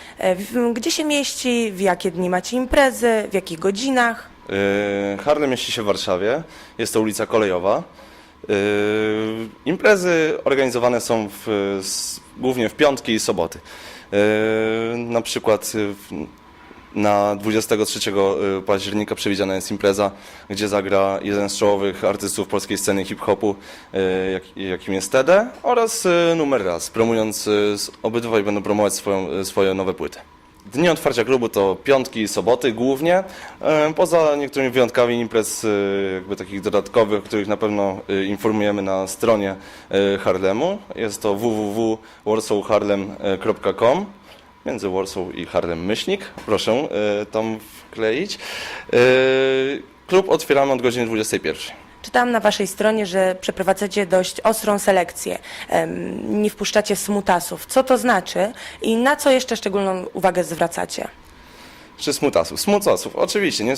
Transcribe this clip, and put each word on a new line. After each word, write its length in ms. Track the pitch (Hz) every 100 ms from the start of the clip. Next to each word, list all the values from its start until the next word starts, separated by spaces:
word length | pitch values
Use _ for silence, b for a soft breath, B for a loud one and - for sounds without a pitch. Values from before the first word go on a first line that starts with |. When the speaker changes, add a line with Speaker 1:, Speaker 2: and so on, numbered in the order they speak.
| B B
Speaker 1:
E, 180 | 185 180
w, 380 | 208 240 240
gdzie 180 | 233 330
się 140 | 330 302
mieści, 640 | 294 269 - 254 240 226
w 100 | 185
jakie 300 | 196 180 196
dni 180 | 165 180
macie 280 | 180 - 247
imprezy, 680 | 254 302 269 214 233 220 208
w 20 |
jakich 260 | 190 185 160
godzinach? 680 | 185 202 269 254 233 220 - - -
Speaker 2:
E, 680 | 98 98 101 101 101 101 101
Harlem 320 | 143 151 143
mieści 220 | 123 -
się 100 | -
w 40 | 104
Warszawie, 580 | 95 - 92 104 147 160 B B B
jest 160 | 113
to 80 | 113
ulica 240 | 110 101 107
Kolejowa. 580 | 117 104 90 95 131 175 B B B B B -
E, 40 | 104 104 104 104 107 110 107 110 110 110 - 135
imprezy 720 | 185 214 202 180 165 160 -
organizowane 580 | 135 139 131 120 123 120
są 280 | - 113 104
w, 480 | - - 104 98 98
s-, 400 | 92 - - - - -
głównie 320 | 127 127 107
w 60 | -
piątki 360 | 147 135 -
i 80 | 110
soboty. 400 | - 98 82 - - B B B B
E, 840 | 101 104 107 110 110 110 113 113 117
na 240 | 117 117
przykład, 400 | 113 120 113 104
e, 60 | - 110
w, 480 | 101 101 - 82 - - - - B B - -
na 400 | 104 104 104 104
dwudziestego 500 | 107 107 - 107 107
trzeciego, 520 | - 110 98 98 82 98 95
e, 40 |
października 540 | 98 98 98 104 104 104
przewidziana 400 | 107 98 95 95
jest 160 | -
impreza, 400 | 101 101 98 101 98 B B B
gdzie 180 | 98 104
zagra 520 | 101 95 98 98 98
jeden 280 | 101 101 101
z 80 | -
czołowych 460 | 104 101 98 90
artystów 440 | 101 101 101 - 95
polskiej 300 | 101 - 98
sceny 280 | - 98 90
hip-hopu, 500 | 104 - 98 104 98 B B B
e, 380 | 95 95 92 95
jak-, 260 | 92 - -
jakim 360 | 95 90 -
jest 180 | 95 -
Tede, 360 | 131 135 190 247 -
oraz, 420 | - 240 226 - 185
e, 300 | 175 170 165
Numer 300 | 143 127 95
Raz, 240 | 85 -
promując, 580 | 113 113 113 110 104 107
e, 260 | 104 104
s-, 180 | 104 - -
obydwaj 400 | 113 120 117 110
będą 200 | 101 104
promować 300 | 98 104 101
swoją, 380 | - 104 98 90
e, 140 | 87 95
swoje 280 | - 98
nowe 200 | 95 95
płyty. 260 | 87 73 - - - - - 98
Dni 160 | 120 175
otwarcia 340 | 156 143 120
klubu 260 | 110 131 113
to 260 | 107 98 90
piątki 380 | - 135 123 117
i 60 | 104
soboty 440 | - 92 123 131
głównie, 520 | 110 127 135 165 180 190 B B B
e, 320 | - 156 151
poza 420 | 156 175 165 156 147
niektórymi 360 | 139 139 131
wyjątkami 480 | 127 117 127 120 120
imprez, 460 | 117 113 104 - 113
e, 20 | 101 98 98 98
jakby 220 | 95 95 98
takich 260 | 95 98
dodatkowych, 580 | 101 101 95 120 107 104
o 20 |
których 260 | 98 107 101
na 100 | 101
pewno, 420 | 107 104 98 98 -
e, 140 | 98
informujemy 580 | 98 101 110 107 104 101
na 260 | 98 95 95
stronie, 480 | - 117 107 98 95 B B B 98 98 98
e, 20 |
Harlemu. 600 | 107 92 95 107 170 208 - -
Jest 260 | 107 101
to 140 | 107 101
w 60 |
w 340 | 117 107 104 107
w 220 | 113 110 B B 113
warsaw 400 | 110 - 104 95
harlem 500 | 104 104 98 98 95 101 95
kropka 340 | 110 104 101
com, 320 | 92 117 165 202 - B B B - -
między 240 | 120 101
Warsaw 460 | 92 92 98 90 -
i 100 | 85
Harlem 400 | 90 85 82 90
myślnik, 400 | 113 - 196 - - -
proszę, 260 | 185 -
e, 540 | 120 156 104 104 104 104
tam 320 | 110 110 110 - - -
wkleić. 440 | - 110 127 202 - B B B B B
E, 40 | 120 127 131 131 131 135 135 135 143 - - -
klub 220 | 185 190
otwieramy 440 | 160 - 139 139
od 80 | 131
godziny 240 | 123 123 113
dwudziestej 340 | 113 107 98
pierwszej. 480 | 80 - - - - -
Speaker 1:
Czytałam 300 | - 247 247
na 80 | 233
waszej 280 | 208 - 190
stronie, 380 | - 208 220 196
że 300 | 190 185 185
przeprowadzacie 640 | - - 185 190 208 208 185
dość 360 | 185 185 -
ostrą 380 | 220 220 - 202
selekcję. 600 | - 185 170 - - - B B B
Em, 720 | 170 165 175 170 - - 208
nie 80 | 208
wpuszczacie 460 | - 202 214 208 196
smutasów. 720 | - 208 202 175 - 170 -
Co 180 | 269
to 140 | 262 247
znaczy 540 | 240 196 - 175 202 - B B
i 140 | - 226
na 200 | 254 294
co 160 | 277
jeszcze 260 | 254 254 220
szczególną 480 | 202 196 196 185 175
uwagę 300 | - 185 180
zwracacie? 640 | 160 160 170 - 87 - - - - B B B B B B B
Speaker 2:
Czy 160 | -
smutasów? 480 | 139 143 92 82 -
Smutasów, 540 | - 202 202 98 - -
oczywiście. 480 | 175 208 185 107
Nie, 120 | 110